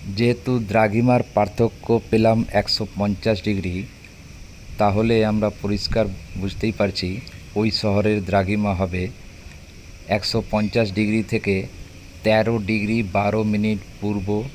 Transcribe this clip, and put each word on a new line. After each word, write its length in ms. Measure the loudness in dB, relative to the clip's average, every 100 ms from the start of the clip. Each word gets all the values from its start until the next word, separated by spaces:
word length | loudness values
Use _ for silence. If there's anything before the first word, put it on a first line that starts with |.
| -8 0
যেহেতু 360 | 2 2 0 -2 2
দ্রাঘিমার 520 | 2 4 4 4 4 2
পার্থক্য 520 | 0 0 2 0 0 0 0 2
পেলাম 280 | 4 4 4 2 0
একশো 240 | 0 -2 -4 -2
পঞ্চাশ 380 | -2 0 0 0 0
ডিগ্রি, 260 | -2 -2 -4 -8 -14 -20 -20 -20 -18 -18 -18 -16 0
তাহলে 340 | 2 4 4 4 4
আমরা 180 | 2 0 -2
পরিষ্কার 420 | -2 -2 0 0 0 -2 -10 -6
বুঝতেই 340 | -6 -2 -2 0
পারছি 280 | 0 0 -4 -6 -10 -16 -6 0
ওই 80 | 0 2
শহরের 380 | 2 2 2 0 2
দ্রাঘিমা 440 | 2 2 0 0 0
হবে 220 | -2 -2 -4 -8 -18 -18 -18 -18 -20 -20 -20 -18 -2 -2
একশো 220 | 0 -4 -2
পঞ্চাশ 340 | -2 0 0 0 2
ডিগ্রি 220 | 2 0 0
থেকে 220 | -2 0 -2 -2 -12 -18 -18 -20 -4
তেরো 300 | 2 4 4 0 0
ডিগ্রি 280 | -2 0 0 0 0
বারো 240 | 2 0 0
মিনিট 280 | 2 0 -2 -6 -6
পূর্ব 280 | -4 -2 -2 -2 -4